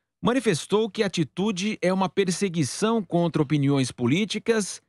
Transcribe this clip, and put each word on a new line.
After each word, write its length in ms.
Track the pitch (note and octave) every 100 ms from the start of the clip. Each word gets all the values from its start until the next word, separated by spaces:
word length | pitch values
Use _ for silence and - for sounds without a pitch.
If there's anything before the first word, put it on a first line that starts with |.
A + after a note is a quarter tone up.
| _ _
manifestou 720 | F3+ B3+ A3+ E3 - G3+ A3+
que 140 | G3
a 20 | G#3
atitude 720 | F3+ D#3 - G#3 F3+ G3+ G#3
é 120 | F3
uma 160 | F#3+ F#3
perseguição 920 | - F#3+ F3 G3+ E3 C3+ - G#3+ A3+
contra 400 | F#3 F3 E3+ D3+
opiniões 520 | C#3 D3+ C#3 C#3 B2+
políticas 920 | - B2+ E3 G#3+ A3 - A3+ F#3+ -